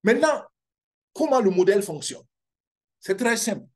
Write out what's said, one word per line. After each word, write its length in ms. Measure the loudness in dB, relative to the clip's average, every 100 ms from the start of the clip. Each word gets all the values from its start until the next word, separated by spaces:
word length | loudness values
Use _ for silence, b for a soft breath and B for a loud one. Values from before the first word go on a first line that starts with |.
Maintenant, 400 | 2 2 2 -2 -8 _ _ _ _ _ _
comment 260 | -4 0 2
le 100 | 2
modèle 320 | 2 2 2
fonctionne ? 420 | -2 -10 -12 -14 _ _ _ _ _ _ _ _
C'est 160 | -6
très 220 | -2 -2 -2
simple. 280 | -4 -6 -10